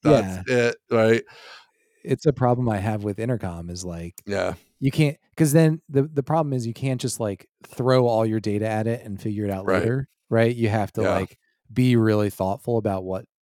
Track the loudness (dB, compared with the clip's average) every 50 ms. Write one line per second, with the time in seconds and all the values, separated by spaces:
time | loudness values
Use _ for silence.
0 | 2 4 4 4 4 0 -4 -6 -4 0 2 2 2 2 0 -4 _ 0 2 4
1 | 6 6 4 2 0 -4 -16 -20 -20 -20 -20 -20 -20 _ _ _ _ _ _ _
2 | -6 -4 -4 -2 0 0 0 2 2 2 2 2 0 0 -2 -2 -2 -2 -2 -2
3 | -4 -4 -4 -4 -4 -4 -4 -4 -4 -6 -8 -8 -10 -10 -10 -10 -10 -10 -10 -10
4 | -12 -12 -14 -14 -12 -8 -6 -4 -4 -4 -6 -8 _ _ _ -4 -4 -2 2 2
5 | 2 0 0 -4 _ _ _ 0 2 4 4 4 4 4 2 -2 _ -4 -2 0
6 | 0 0 -2 -6 -4 -2 -2 -2 -2 -2 -2 -4 -4 -6 -6 -6 -6 -6 -4 -4
7 | -4 -6 -6 -4 -6 -6 -6 -8 -12 _ _ _ -20 -12 -8 -2 2 2 4 4
8 | 4 4 2 2 2 0 0 -2 -2 -2 -2 -2 -2 -2 -2 -2 -2 -2 -4 -4
9 | -6 -10 -10 -8 -8 -6 -6 -4 -4 -4 -4 -4 -2 -2 -2 0 0 0 -2 -2
10 | -4 -8 _ _ _ -2 2 2 2 2 2 0 0 0 0 0 -2 -2 -2 -2
11 | -2 0 0 -2 -4 -6 _ _ _ _ _ _ _ -6 -2 0 2 4 4 4
12 | 4 4 4 2 2 0 -2 -2 -4 -4 -4 -4 -4 -4 -2 -2 -2 -2 -2 -4
13 | -4 -6 -8 -8 -8 _ _ _